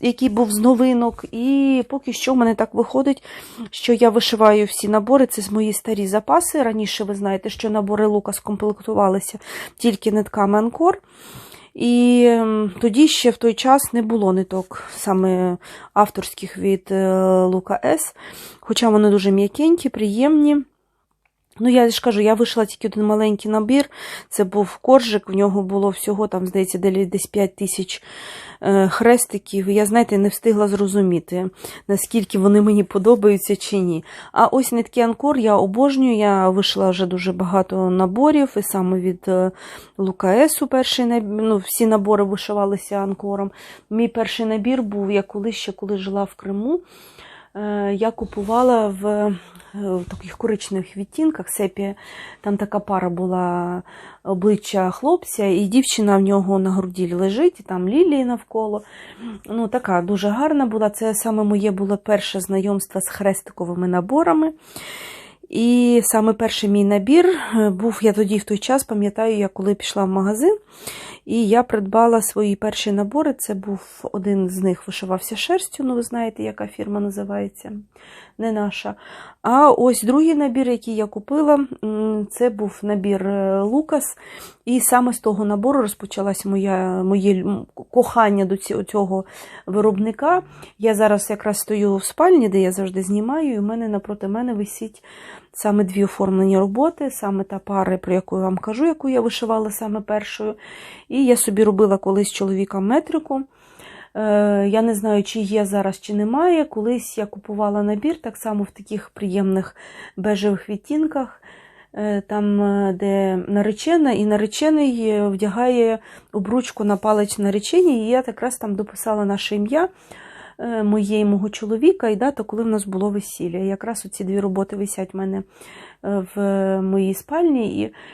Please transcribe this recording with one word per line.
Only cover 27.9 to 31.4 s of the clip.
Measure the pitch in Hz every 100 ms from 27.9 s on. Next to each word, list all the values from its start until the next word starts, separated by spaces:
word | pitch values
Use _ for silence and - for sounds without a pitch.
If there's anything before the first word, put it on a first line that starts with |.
| - - - - - - -
е, | - 196 190
хрестиків. | - 233 240 - 202 - 196 190
Я, | 202 208
знаєте, | 233 233 202
не | 202
встигла | - 233 208 208
зрозуміти, | 202 196 202 185 170 - 180